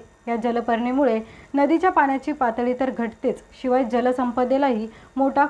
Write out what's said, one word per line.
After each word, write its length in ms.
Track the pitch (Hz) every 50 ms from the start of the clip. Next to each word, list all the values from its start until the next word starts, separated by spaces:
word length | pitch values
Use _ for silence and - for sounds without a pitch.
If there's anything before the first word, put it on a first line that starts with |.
| - - - _ _ 233
या 80 | 233
जलपर्णीमुळे 840 | 226 220 240 233 240 233 240 233 220 240 247 254 269 294 247 226 220 220 - - - - - -
नदीच्या 360 | 277 285 277 330 330 339 370
पाण्याची 420 | 359 339 294 277 269 269 - 302
पातळी 420 | 294 294 262 233 226 247 240 247 254 247
तर 100 | 269 262
घटतेच, 520 | - - 233 226 226 - - 254 202 - - - - -
शिवाय 220 | - 262 247 254 269
जलसंपदेलाही 1040 | 220 233 240 240 254 254 262 254 240 233 262 254 240 262 269 285 277 247 214 220 220 - - - - -
मोठा 300 | 262 269 269 269 277 285